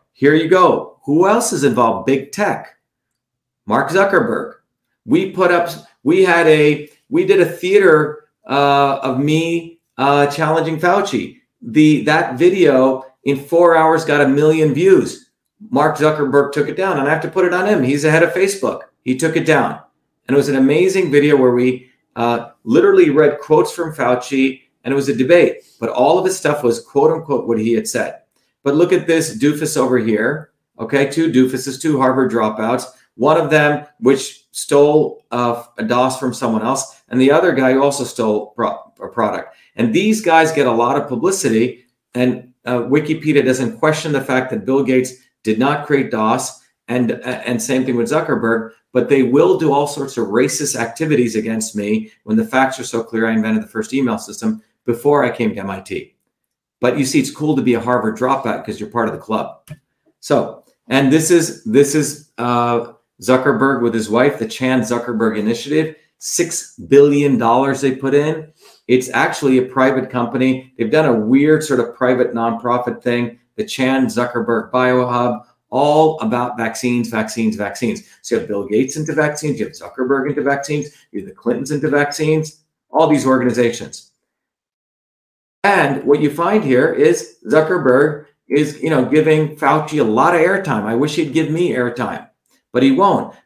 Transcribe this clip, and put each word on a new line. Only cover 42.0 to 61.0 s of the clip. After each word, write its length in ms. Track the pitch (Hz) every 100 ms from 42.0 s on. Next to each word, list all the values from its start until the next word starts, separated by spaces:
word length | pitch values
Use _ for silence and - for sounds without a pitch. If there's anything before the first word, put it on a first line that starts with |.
| _ 123
and, 380 | 127 113 - _ 117
uh, 140 | 123
Wikipedia 640 | 117 151 151 156 156 143
doesn't 340 | 131 123 117 -
question 340 | 156 156 156
the 100 | 139
fact 280 | 135 127 131
that 140 | 107 131
Bill 180 | 135
Gates 300 | 131 127 127 - _ _
did 160 | 110 110
not 260 | 135 147 -
create 260 | 139 113
dos, 500 | 110 110 127 - - _ _ -
and, 240 | 123 113
uh, 300 | - 123 - -
and 160 | 117
same 240 | 117 131 127
thing 100 | 120
with 140 | 110
Zuckerberg, 600 | 151 151 117 113 113 110 - _
but 180 | 123 113
they 140 | 139
will 340 | 127 139 175 180
do 140 | 156
all 160 | 139 143
sorts 300 | 147 135 120
of 100 | 104
racist 480 | 110 143 - 143 113
activities 600 | 117 - 156 143 117 107
against 400 | 113 110 - 104
me 360 | 104 110 110 _
when 140 | 107 110
the 80 | 110
facts 340 | 131 131 -
are 60 | 113
so 180 | 117
clear 240 | - 113 113
I 60 |
invented 300 | 110 110 110
the 40 | 104
first 260 | 110 107
email 240 | 135 123 104
system 440 | - 107 113 110 - _ -
before 380 | 117 147 147
I 60 | 123
came 240 | - 113
to 60 | 98
M 100 | 98
I 120 | 95
T. 340 | - 87 - _ _ _ _ _ _ _
But 160 | 123 143
you 80 | 127
see, 140 | 147
it's 120 | -
cool 240 | - 156 135
to 40 |
be 120 | 113
a 60 | 113
Harvard 360 | 117 123 110 110
dropout 480 | 127 - 117 92 -
'cause 140 | -
you're 100 | 104
part 200 | 120 107
of 40 |
the 60 | -
club. 500 | - 107 - - _ - _ _ _ _
So, 420 | - 135 - - _ _ -
and 240 | 135